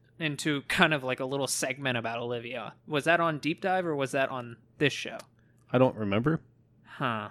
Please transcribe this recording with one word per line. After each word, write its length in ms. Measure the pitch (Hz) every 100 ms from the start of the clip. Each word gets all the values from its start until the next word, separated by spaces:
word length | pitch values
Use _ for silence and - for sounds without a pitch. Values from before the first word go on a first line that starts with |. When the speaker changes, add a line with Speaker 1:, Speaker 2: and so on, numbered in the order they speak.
| _ -
Speaker 1:
into 440 | 160 139 156 143
kind 300 | - - 170
of, 100 | 151
like, 160 | 127 123
a 40 |
little 220 | 131 139 131
segment 500 | - 135 143 135 120
about 200 | 113 117
Olivia. 540 | 120 120 117 123 107 - -
Was 160 | 147
that 160 | 160 170
on 180 | 170 151
Deep 220 | 147 170
Dive 240 | 190 185 175
or 80 |
was 180 | 147 135
that 180 | 139 135
on 260 | 131 120 117 _ _
this 140 | 143
show? 260 | - - - - _ _ _ _
Speaker 2:
I 60 | 127
don't 160 | 127
remember. 460 | 104 104 101 131 160 - _ _ _
Speaker 1:
Huh. 440 | - - 131 110 104